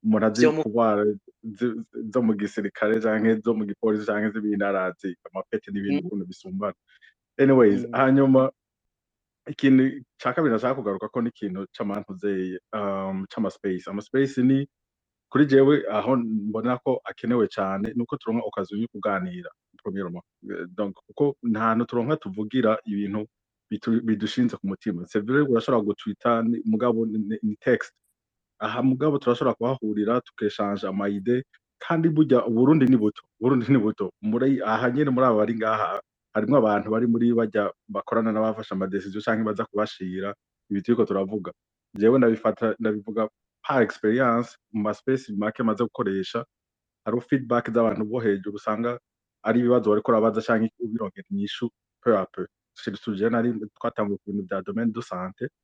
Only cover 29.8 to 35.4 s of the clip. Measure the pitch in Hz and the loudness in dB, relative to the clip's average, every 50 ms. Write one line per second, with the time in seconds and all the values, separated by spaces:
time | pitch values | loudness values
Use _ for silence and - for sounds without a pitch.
29.8 | - 107 107 104 104 104 120 123 - - _ - 110 104 - - 104 101 101 98 | -4 -4 -2 0 0 2 0 0 -2 -6 _ -4 -4 -4 -2 -2 -4 -2 -2 -4
30.8 | - 95 98 98 98 101 101 101 95 120 123 127 131 _ _ _ _ _ _ _ | -4 -4 -4 -2 -2 -2 -4 -2 -2 0 -2 -2 -2 _ _ _ _ _ _ _
31.8 | - - 175 160 160 165 156 156 156 131 131 123 104 117 113 113 127 135 160 160 | -6 -2 0 2 2 2 4 4 4 6 6 4 4 2 2 4 6 6 6 6
32.8 | 135 123 131 120 107 107 - - - _ _ _ 110 123 135 123 117 127 139 127 | 6 6 6 4 4 0 -2 -2 -20 _ _ _ 0 2 2 2 2 4 2 4
33.8 | 101 107 104 - 104 92 _ _ - 107 110 120 131 139 139 123 - 107 110 110 | 4 2 -2 -2 -6 -6 _ _ -4 -2 0 2 2 2 2 0 0 -2 0 0
34.8 | 123 123 123 139 151 139 127 123 131 127 113 107 | 0 0 2 2 0 2 2 2 4 4 4 4